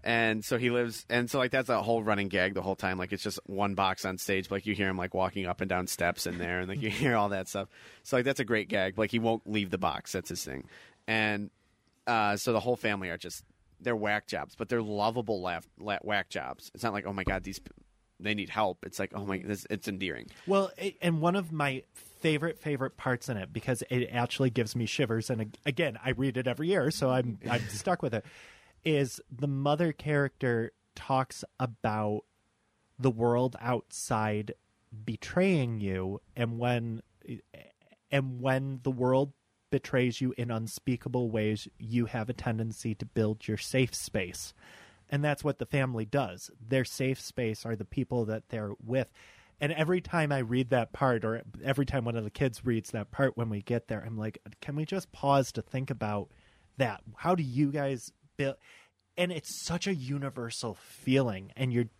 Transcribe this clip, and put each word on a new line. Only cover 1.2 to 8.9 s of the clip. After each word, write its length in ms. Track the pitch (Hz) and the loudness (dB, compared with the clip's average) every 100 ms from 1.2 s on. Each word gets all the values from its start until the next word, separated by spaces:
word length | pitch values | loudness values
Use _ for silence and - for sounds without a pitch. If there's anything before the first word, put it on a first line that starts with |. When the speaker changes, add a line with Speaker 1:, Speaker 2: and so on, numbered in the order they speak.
| 120 | 2
Speaker 1:
so, 80 | 139 | 2
like, 140 | 127 | 2
that's 160 | 135 127 | 0 2
a 140 | 113 | 0
whole 180 | 101 117 | 2 2
running 280 | 107 101 98 | 2 2 2
gag 240 | 92 92 | 2 2
the 80 | 95 | 2
whole 160 | 92 95 | -2 0
time. 200 | 95 92 | -2 -2
Like, 140 | 92 | -2
it's 100 | 101 | -2
just 160 | 107 - - | -4 -6 -6
one 300 | 95 101 98 | -2 0 2
box 300 | 95 92 95 | 0 0 -4
on 120 | 92 | -4
stage. 320 | - 95 92 | 0 0 0
Like, 160 | 98 107 | -4 -2
you 80 | |
hear 140 | 101 95 | 0 2
him, 100 | 92 | 0
like, 160 | 90 | -2
walking 340 | 95 92 98 90 | 0 0 0 -4
up 120 | 90 | -4
and 100 | 95 | 0
down 180 | 90 90 | -2 -2
steps 380 | - 87 87 87 | 0 0 0 -4
in 100 | 87 | -4
there, 220 | 87 90 | -2 -2
and, 100 | 90 | -2
like, 120 | 101 | -4
you 80 | 110 | -4
<laughs> 20 | |
hear 240 | 101 139 113 | 0 2 4
all 140 | 101 | 2
that 200 | 98 95 | 0 -4
stuff. 180 | 101 98 - - - | -6 -6 -12 -20 -20
So, 120 | - 127 | 0 2
like, 80 | 123 | 2
that's 140 | 139 | 0
a 60 | 113 | 2
great 240 | 113 95 | 0 2
gag. 280 | 104 95 | 0 0